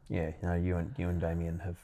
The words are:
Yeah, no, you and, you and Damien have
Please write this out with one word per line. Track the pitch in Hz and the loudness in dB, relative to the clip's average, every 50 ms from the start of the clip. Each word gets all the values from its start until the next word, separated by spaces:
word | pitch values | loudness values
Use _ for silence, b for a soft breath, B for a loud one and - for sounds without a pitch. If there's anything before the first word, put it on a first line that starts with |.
| - - | -6 -4
Yeah, | 101 90 82 80 80 - | -2 0 0 -2 -2 -2
no, | 90 87 87 | 0 0 2
you | 85 87 90 90 | 2 2 2 2
and, | 87 85 - - | 2 0 -2 -2
you | - 92 87 | -2 0 0
and | 87 85 | 2 2
Damien | 85 82 85 85 85 82 82 85 | 2 0 0 0 0 -2 -2 -2
have | - 92 85 - | -4 -4 -6 -6